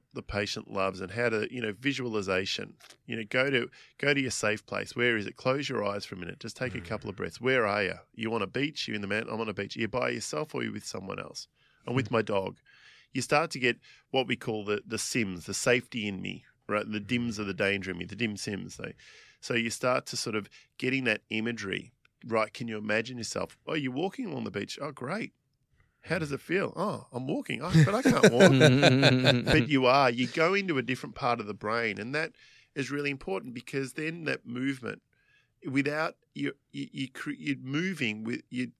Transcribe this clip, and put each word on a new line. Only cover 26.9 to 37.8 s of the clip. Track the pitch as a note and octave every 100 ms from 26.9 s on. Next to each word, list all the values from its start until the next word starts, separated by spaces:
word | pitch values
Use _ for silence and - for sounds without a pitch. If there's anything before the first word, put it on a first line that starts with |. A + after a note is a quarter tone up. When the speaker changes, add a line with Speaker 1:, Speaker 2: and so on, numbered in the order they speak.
| C3 -
Speaker 1:
I'm | B2 C3
walking. | A#3 - A2+
Oh, | D3+ F3+
but | D3+ G#3
I |
can't | C#4 A#3 G#3
walk. | - F#3+
Speaker 3:
<laughs> | C3+ D3 C3 D#3+ B2+ C#3+ B2+ B2+ B2+ A2
Speaker 1:
But | D#3 A2+
you | C#3 B2
are. | C3+ C3+
You | A#2+ B2
go | D#3+ D#3+
into | G3 G3 D3
a |
different | A#2+ B2+ C#3+ G#2+
part | C3 A#2
of | G#2
the | G2
brain, | G#2 A2+ A#2 G2
and | A2
that | D3 D#3+ - - - _ -
is | C3+
really | C#3+ C#3+
important | C#3 - F#3+ C3 A#2+
because | - C#3+ C3+
then | - D#3 E3+ D3+
that | C3 -
movement, | A#2+ C3+ C3+ A2+ - _ _ _ _ _ _ -
without | C3+ C#3 D3 D#3+ - _ -
you, | C#3+ - _
you, | C#3 -
you | C3+ C3
cre-, | - - C#3+
you're | D3 C3+
moving | B2+ C#3+